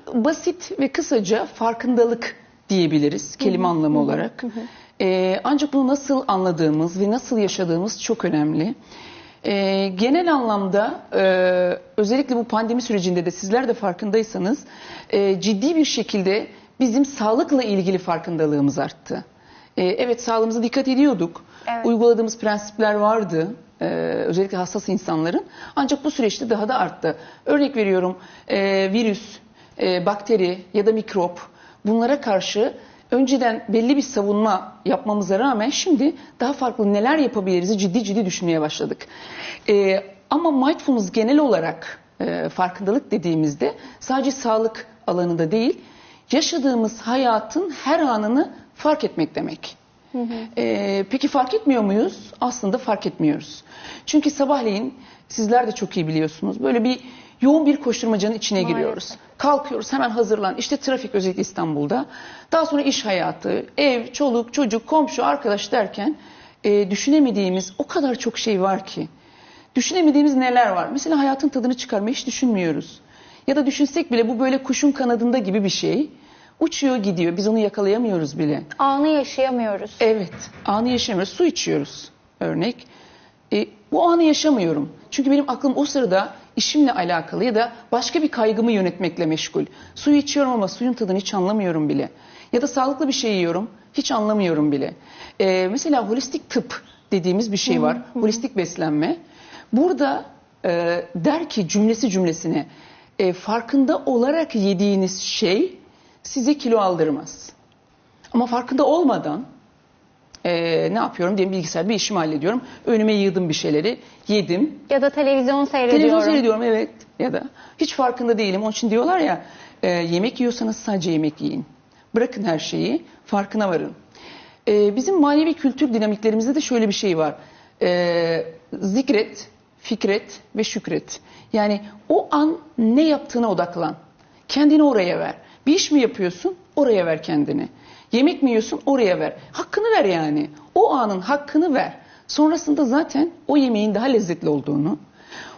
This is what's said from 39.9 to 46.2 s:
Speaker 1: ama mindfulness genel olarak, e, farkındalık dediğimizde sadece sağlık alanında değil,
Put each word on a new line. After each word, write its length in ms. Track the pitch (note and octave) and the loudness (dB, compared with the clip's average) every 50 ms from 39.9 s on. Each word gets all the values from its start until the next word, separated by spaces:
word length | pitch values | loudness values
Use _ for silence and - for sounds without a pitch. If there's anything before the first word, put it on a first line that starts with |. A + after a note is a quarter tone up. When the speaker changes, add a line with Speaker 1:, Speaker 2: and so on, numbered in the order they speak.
| F#3+ G3 - - - - _ _ | 2 0 -2 -6 -16 -20 _ _
Speaker 1:
ama 360 | C4+ D#4 E4+ E4 C#4+ C4 B3+ | 0 2 2 2 2 2 2
mindfulness 460 | D4 E4 - - D4 B3+ A3+ G3 F3 | 2 0 0 0 0 2 2 0 0
genel 260 | - A3+ A3 A#3 C#4+ D4+ | 0 0 2 4 4 4
olarak, 600 | D4+ B3 G3+ D#3+ E3 E3 E3 - - - - - _ _ _ - | 4 4 2 2 0 -2 -6 -8 -12 -16 -16 -18 _ _ _ -6
e, 280 | F#3 F3 E3+ F3 D#3+ D#3+ | -4 -4 -2 -4 -4 -4
farkındalık 640 | - - F#3 F3+ F3+ - G3+ G3 G#3+ - - - | -2 -2 -2 -2 -2 -4 -2 -2 -2 -2 -2 -2
dediğimizde 640 | G#3 F#3+ D#3 F3 E3 D#3+ D#3 D3 C#3+ - - G#4+ - - - - - - | -4 -2 0 0 0 2 0 0 0 -2 -4 -4 -4 -6 -14 -20 -20 -14
sadece 300 | - - C4 C4+ B3+ C#4 | -6 -4 -2 0 0 -2
sağlık 560 | C4 - - A#3 A3 A3 A3+ A3 - - - - - _ - | -4 -2 -2 0 0 2 0 -2 -4 -8 -14 -18 -20 _ -6
alanında 440 | - F3 F3+ F3 F3 E3+ E3 E3 D#3 | -2 -2 0 0 0 0 0 0 0
değil, 300 | G#3+ A3+ A#3 D4 F#4+ - - - - - - - - - | 0 2 2 0 -2 -4 -10 -20 -20 -20 -20 -20 -20 -20